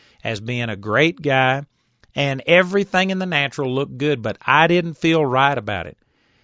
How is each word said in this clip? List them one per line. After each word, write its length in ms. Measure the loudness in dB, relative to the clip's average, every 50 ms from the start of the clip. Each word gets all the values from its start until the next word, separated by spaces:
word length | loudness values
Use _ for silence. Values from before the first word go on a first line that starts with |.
| _ _ _ _ -8
as 160 | -6 -6 -6
being 300 | -6 -6 -4 -4 -4 -6
a 60 | -6
great 440 | -8 -4 -2 2 2 2 2 0 -2
guy, 440 | -2 0 2 2 2 2 2 -2 -4 -10 _ _ _ _ _ _ _ _ _
and 280 | -4 -2 -2 -4 -4 0
everything 640 | 4 4 4 4 4 0 -2 -2 0 0 0 0 0
in 100 | -2 -4
the 60 | -4
natural 500 | -2 -2 -2 -2 -2 -4 -4 -4 -2 -2
looked 220 | -2 -4 -4 -6
good, 240 | -4 -2 -2 -2 -2
but 160 | -4 -6 -6 -4 0
I 200 | 2 4 4 6
didn't 320 | 4 4 2 0 -2 -6 -2
feel 260 | 0 2 2 2 2
right 320 | 2 2 2 2 2 2
about 300 | -2 -4 -6 -6 -6 -8
it. 100 | -10 -14 _ _ _ _ _ _ _ _ _